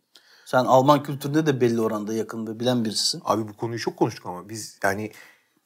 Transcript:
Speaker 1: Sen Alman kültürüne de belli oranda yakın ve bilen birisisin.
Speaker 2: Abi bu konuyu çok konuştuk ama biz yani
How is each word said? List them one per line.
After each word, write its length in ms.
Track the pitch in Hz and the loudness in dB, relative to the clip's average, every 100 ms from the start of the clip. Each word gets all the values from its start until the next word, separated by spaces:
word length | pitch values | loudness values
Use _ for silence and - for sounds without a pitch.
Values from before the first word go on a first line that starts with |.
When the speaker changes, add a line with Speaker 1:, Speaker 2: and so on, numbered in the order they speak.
| _ - _ _ - | _ -20 _ _ -2
Speaker 1:
Sen 180 | 131 | 0
Alman 380 | 113 131 131 147 | 4 6 8 6
kültürüne 440 | - 139 143 147 156 | 4 -6 -2 0 2
de 140 | 131 | 2
belli 200 | 120 113 | 2 2
oranda 340 | 110 107 104 | 0 -2 -4
yakın 320 | 110 107 113 110 | -4 -6 -6 -8
ve 140 | 110 | -4
bilen 240 | 120 123 | -2 0
birisisin. 380 | 110 98 - 156 | 0 -2 -4 -4
Speaker 2:
Abi 240 | - 104 110 | -2 -2 -2
bu 80 | 104 | -6
konuyu 220 | 117 117 | -8 -6
çok 180 | 143 - | -4 0
konuştuk 300 | 139 - - | -2 -2 -12
ama 220 | 90 92 | -12 -12
biz 300 | 110 - - | -12 -14 -4
yani 300 | 98 98 107 - - _ _ _ | -2 -2 -6 -12 -20 _ _ _